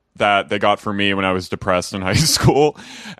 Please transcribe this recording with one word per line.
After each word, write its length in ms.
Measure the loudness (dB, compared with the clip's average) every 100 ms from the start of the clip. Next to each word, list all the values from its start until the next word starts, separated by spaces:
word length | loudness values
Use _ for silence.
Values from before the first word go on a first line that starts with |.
| _ -2
that 340 | 2 2 0
they 80 | 0
got 200 | 0 0
for 140 | -2
me 220 | -2 -2
when 100 | 0
I 80 | 0
was 160 | -2 -4
depressed 460 | -6 0 0 -2
in 80 | -6
<laughs> 0 |
high 100 | -2
school. 640 | 0 0 2 2 4 2 0 -16 -18 -18